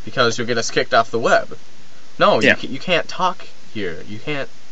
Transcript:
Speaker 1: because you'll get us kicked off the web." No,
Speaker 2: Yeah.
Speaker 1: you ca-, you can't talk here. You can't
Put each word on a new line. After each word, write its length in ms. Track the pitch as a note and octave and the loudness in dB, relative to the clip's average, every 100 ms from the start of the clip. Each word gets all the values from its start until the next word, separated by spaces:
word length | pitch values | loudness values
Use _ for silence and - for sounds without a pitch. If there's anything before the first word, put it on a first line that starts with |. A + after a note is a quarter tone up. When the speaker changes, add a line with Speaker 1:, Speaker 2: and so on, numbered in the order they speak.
| - | -4
Speaker 1:
because 320 | A#2+ A#2+ A2+ | 0 0 0
you'll 100 | A#2 | -2
get 120 | A#2 | -2
us 100 | - | 0
kicked 240 | - B2 | 0 2
off 160 | A#2+ A2+ | 2 2
the 80 | A#2 | 0
web." 380 | D3 - - - - - - - - - | 2 2 2 -4 -4 -4 -4 -4 -4 2
No, 220 | F#3 A#3+ | 4 6
Speaker 2:
Yeah. 120 | C3+ | 6
Speaker 1:
you 40 | - | 4
ca-, 120 | - | 2
you 60 | C3 | -2
can't 300 | - E3 - | 0 0 0
talk 380 | - F3+ F3+ - - - | 0 0 0 -4 -4 -4
here. 300 | A2 F#2 E2+ F#2 | -2 -2 -4 -4
You 120 | G#2+ | -4
can't 300 | - C#3+ A#2+ - - | -4 -2 -2 -4 -4